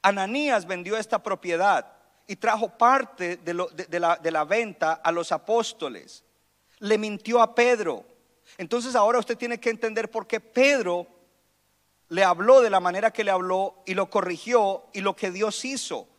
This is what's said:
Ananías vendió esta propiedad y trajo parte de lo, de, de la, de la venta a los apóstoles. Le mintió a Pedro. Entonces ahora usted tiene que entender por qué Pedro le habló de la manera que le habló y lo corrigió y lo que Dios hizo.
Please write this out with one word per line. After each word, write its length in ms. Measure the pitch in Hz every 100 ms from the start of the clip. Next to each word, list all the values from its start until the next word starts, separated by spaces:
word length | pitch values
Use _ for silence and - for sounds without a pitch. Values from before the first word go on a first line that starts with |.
Ananías 640 | 196 202 190 262 294 226 170
vendió 300 | 180 180 220
esta 260 | 214 220
propiedad 680 | 220 190 180 170 196 165 - _ _ _ -
y 120 | 196
trajo 320 | 226 214 214 -
parte 580 | 233 269 247 - 175 175
de 180 | 170
lo, 140 | 170 180
de, 180 | 156 185
de 140 | 170
la, 160 | 170 170
de 160 | 165
la 140 | 160 151
venta 480 | 214 226 - 160
a 180 | 160 160
los 220 | 170 165
apóstoles. 880 | 156 - 233 220 - 147 101 67 - _ _ _ _ _ _
Le 180 | 208 214
mintió 440 | 214 208 - 233
a 120 | 226
Pedro. 520 | 233 240 240 180 113 - _ _ _ _ -
Entonces 380 | 175 240 240 240
ahora 240 | 208 247
usted 180 | - 233
tiene 220 | 240 240
que 100 | 233
entender 400 | 226 226 220 214
por 160 | 226 -
qué 140 | 220
Pedro 680 | _ 247 269 285 185 175 175 _ _ _ _ _ _ _ _ _ _
le 160 | 165
habló 380 | 190 175 208 262
de 80 | 233
la 100 | 190
manera 320 | 180 180 220
que 140 | 220 202
le 60 |
habló 520 | 190 185 185 190 - -
y 80 |
lo 160 | 190 190
corrigió 760 | 208 180 165 220 240 202 196 -
y 80 | 202
lo 140 | 196 190
que 160 | 202
Dios 340 | 185 214 202 254
hizo. 420 | 269 - 131 -